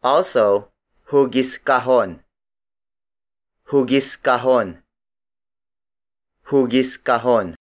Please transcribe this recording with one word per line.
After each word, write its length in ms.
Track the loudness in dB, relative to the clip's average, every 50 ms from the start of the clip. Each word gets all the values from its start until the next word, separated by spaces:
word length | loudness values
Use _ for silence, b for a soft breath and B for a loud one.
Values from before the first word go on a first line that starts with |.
| _
Also, 640 | 0 0 0 0 0 0 0 2 2 2 0 -2 _ _ _ _ _ _ _ _ -2
hugis 500 | 2 2 2 2 0 -2 -2 -2 -6 -10
kahon, 600 | _ -2 -2 0 0 2 0 0 0 -2 -8 -16 _ _ _ _ _ _ _ _ _ _ _ _ _ _ _ _ _ _ _ _ _ _ _ _ _ _ _ _ _ _
hugis 480 | -2 0 0 2 0 -2 -2 -2 -10
kahon, 640 | -6 _ -2 -2 0 2 2 2 2 0 -2 -8 -16 _ _ _ _ _ _ _ _ _ _ _ _ _ _ _ _ _ _ _ _ _ _ _ _ _ _ _ _ _ _ _ _ _
hugis 500 | -2 0 0 2 2 0 0 0 -2 -6
kahon. 580 | -8 _ -2 -2 0 0 0 0 0 0 -4 -10 _